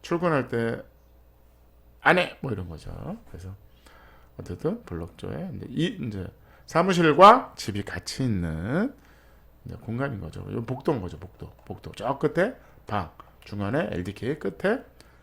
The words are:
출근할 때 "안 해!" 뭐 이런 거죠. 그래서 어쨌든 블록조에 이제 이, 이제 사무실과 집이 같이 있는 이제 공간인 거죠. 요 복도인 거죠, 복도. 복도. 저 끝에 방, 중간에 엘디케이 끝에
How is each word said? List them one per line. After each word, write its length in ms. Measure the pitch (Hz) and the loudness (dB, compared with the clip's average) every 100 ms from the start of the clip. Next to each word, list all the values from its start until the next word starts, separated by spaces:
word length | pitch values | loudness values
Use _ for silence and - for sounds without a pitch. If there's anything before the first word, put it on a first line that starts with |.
출근할 460 | - 170 175 147 127 | -2 0 2 2 0
때 340 | 117 117 120 - - - - - _ - _ - - - - | -2 -2 -4 -10 -20 -20 -20 -20 _ -20 _ -20 -20 -20 0
"안 180 | 143 180 | 4 4
해!" 180 | - - | 2 -4
뭐 120 | 139 | -6
이런 160 | 101 87 | -6 -8
거죠. 480 | 78 - 50 117 226 - | -12 -12 -10 -10 -12 -14
그래서 260 | 85 92 98 - - - - - - - - | -16 -14 -16 -20 -20 -20 -20 -20 -20 -20 -16
어쨌든 440 | 90 - 151 233 | -12 -4 -4 -4
블록조에 680 | - 85 82 - - - 185 95 | -8 -10 -10 -12 -10 -8 -8 -10
이제 100 | - | -8
이, 300 | 131 170 208 131 | -2 -2 -2 -8
이제 200 | 101 87 - - - - | -8 -10 -14 -20 -20 -2
사무실과 880 | 160 185 180 165 143 196 254 - - | 2 4 6 6 12 12 12 4 -10
집이 260 | - 101 | -6 -6
같이 420 | 101 90 - - | -6 -8 -8 -4
있는 720 | 131 98 85 80 95 156 247 - - - - - - - | -2 0 -2 -4 -2 -2 -2 -6 -20 -20 -20 -20 -20 -20
이제 120 | - 87 | -16 -12
공간인 440 | - 117 139 107 | -8 -4 -4 -6
거죠. 200 | 82 98 95 | -10 -12 -8
요 120 | 110 | -8
복도인 360 | 117 127 - 139 | -6 -2 0 0
거죠, 180 | - 82 | -2 -10
복도. 320 | - - 90 - | -16 -16 -18 -18
복도. 280 | - 98 - - | -16 -14 -14 -8
저 220 | 110 135 | -4 -2
끝에 360 | 151 165 202 - - - - | 0 0 0 -2 -20 -20 -6
방, 240 | 104 82 - - - | -4 -4 -12 -20 -20
중간에 440 | - 104 101 135 185 | -12 -6 -2 -2 -2
엘디케이 460 | 85 92 98 110 151 | -4 -6 -6 -6 -4
끝에 440 | 196 - 185 262 - - - - | -6 -2 -2 -2 -6 -20 -20 -20